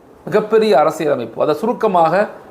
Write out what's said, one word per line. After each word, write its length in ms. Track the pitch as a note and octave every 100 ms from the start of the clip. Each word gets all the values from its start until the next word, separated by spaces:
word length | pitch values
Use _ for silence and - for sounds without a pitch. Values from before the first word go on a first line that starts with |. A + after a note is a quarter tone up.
| - - -
மிகப்பெரிய 540 | G#3+ G#3+ A3 G#3+ F3+
அரசியலமைப்பு. 640 | D3+ D3+ D#3 C3 A2+ -
அதை 140 | C#3 D3+
சுருக்கமாக 720 | A3 B3 A3 F3+ D#3+ F3+ G#3 - -